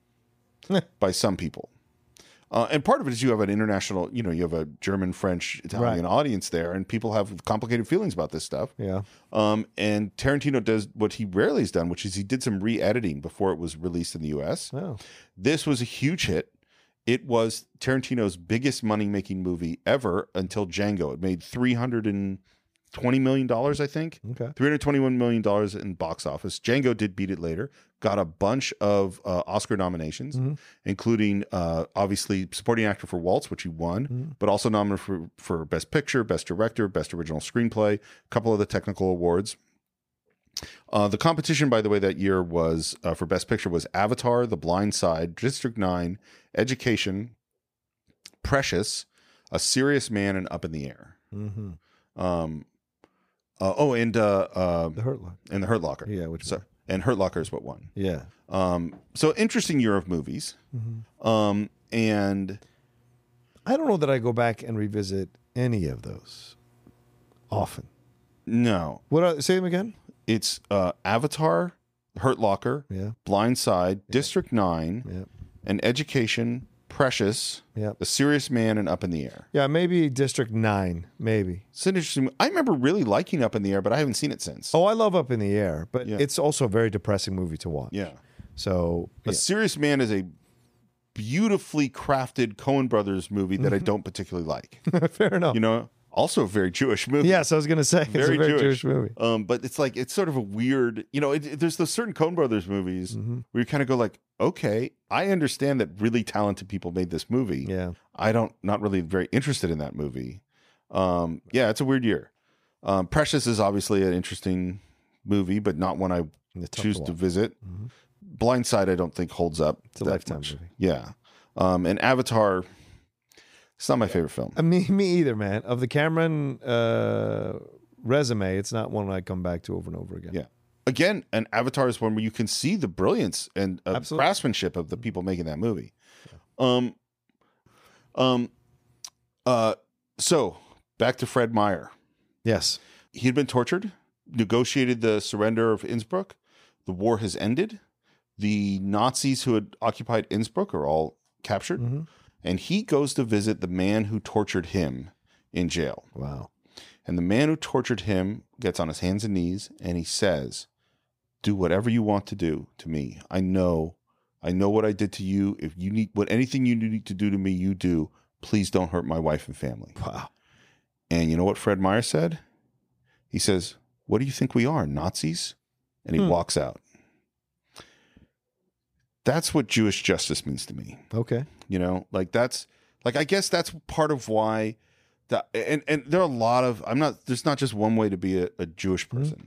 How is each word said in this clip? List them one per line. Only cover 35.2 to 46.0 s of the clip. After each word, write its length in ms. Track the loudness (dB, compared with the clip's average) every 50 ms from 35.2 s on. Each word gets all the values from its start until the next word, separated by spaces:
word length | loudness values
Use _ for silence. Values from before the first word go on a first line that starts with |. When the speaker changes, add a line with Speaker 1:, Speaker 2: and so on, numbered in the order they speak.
| -6 -12 _ -14
Speaker 2:
for 260 | -6 -4 -4 -4 -2
Best 260 | -2 -4 -4 -4 0
Picture, 320 | -2 -2 -2 0 -2 -2
Best 240 | 0 0 0 -2 -2
Director, 420 | -4 -2 0 0 0 0 0 -2 0
Best 260 | 0 -2 -4 -4 -6
Original 260 | -8 -6 -6 -6 -6
Screenplay, 540 | -6 -2 0 0 0 2 2 2 2 2 2
a 60 | 0 _ -14 -20 -20 _ -2
couple 220 | -2 0 2 2
of 60 | 4 2
the 80 | 2
technical 420 | 0 0 -4 -2 -4 -4 0 0 0
awards. 480 | 0 2 2 2 2 2 0 -2 -8 _ _ _ _ _ _ _ _ _ _ _ _ _ _ _ _ _ _ _ -14 -14 -14 -14 -18 -20 _ -2
Uh, 160 | 0 2 2 2
the 80 | 2 2
competition, 500 | 2 2 2 2 0 0 2 2 4 4
by 100 | 4 4
the 80 | 4 2
way, 100 | 2 4
that 200 | 2 2 0 2
year 240 | 2 2 2 2
was, 540 | 2 0 0 2 2 2 2 0 -2 -4 -8 -4
uh, 120 | -4 -4 -2
for 100 | -2 -2
Best 220 | -2 -2 -2 0 -2
Picture 220 | -2 -2 -2 -2
was 160 | -2 -2 -2 -2 -2
Avatar, 520 | 0 0 0 0 -2 0 0 0 0 0
The 100 | -2 -4 -4
Blind 360 | -2 0 0 2 0 0 0
Side, 400 | 0 0 0 0 0 -2 -6 -6
District 440 | -4 -4 -4 -4 -4 -6 -6 -4 -2
nine, 400 | -2 0 0 -2